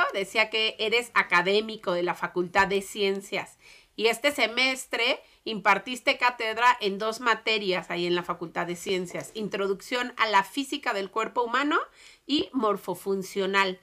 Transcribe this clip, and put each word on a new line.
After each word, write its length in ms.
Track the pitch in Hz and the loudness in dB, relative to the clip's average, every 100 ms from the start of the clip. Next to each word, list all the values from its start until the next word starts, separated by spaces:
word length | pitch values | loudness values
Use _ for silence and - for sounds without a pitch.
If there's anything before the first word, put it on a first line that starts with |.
| 349 | 4
decía 360 | 208 190 226 214 | 0 -2 0 2
que 260 | 220 220 - | 2 -2 -2
eres 320 | 220 233 240 | 0 0 0
académico 800 | 196 190 175 175 208 220 214 - | 0 4 4 4 2 0 -6 -4
de 120 | 175 | -2
la 120 | 175 170 | -2 -2
Facultad 520 | 175 180 180 196 190 | -4 -2 0 2 2
de 140 | 196 | 0
Ciencias, 760 | 196 220 196 196 196 190 - - - - _ - | -4 -2 0 0 -4 -8 -8 -14 -20 -20 _ 0
y 120 | 220 | 2
este 240 | 226 285 | 2 0
semestre 920 | 285 220 240 262 262 - 240 240 311 - _ | 2 0 2 0 0 -4 -2 0 -2 -6 _
impartiste 760 | - 214 208 196 226 247 - 269 | -8 -2 2 2 0 -4 -2 2
cátedra 600 | 247 240 226 220 247 240 | 2 0 -2 2 4 4
en 180 | 202 196 | 0 -2
dos 220 | 220 226 | -4 0
materias 720 | 247 220 - 220 202 175 175 | 0 0 2 0 0 -2 -2
ahí 160 | 175 175 | -4 0
en 80 | 175 | 0
la 80 | |
Facultad 420 | 175 175 165 180 175 | -2 -6 -6 -6 -4
de 100 | 175 | -6
Ciencias, 560 | 202 185 180 170 143 | -2 -2 -4 -8 -10
Introducción 800 | 220 208 208 196 196 - 247 247 - | -8 -6 -2 -2 -4 -4 -4 -2 0
a 100 | 220 | 4
la 160 | 202 | 4
Física 500 | 196 - 269 294 254 | 2 -2 -6 -4 -4
del 180 | 202 196 | -4 -4
Cuerpo 320 | 220 214 247 | -4 -2 -2
Humano 340 | 233 247 294 359 - - - - - | 0 0 2 0 -2 -10 -20 -14 -2
y 240 | 294 - | -2 -2
Morfofuncional. 1300 | 262 220 196 196 175 196 196 185 196 190 196 190 185 | 0 0 0 -4 -6 -4 -4 -4 -4 0 2 2 -2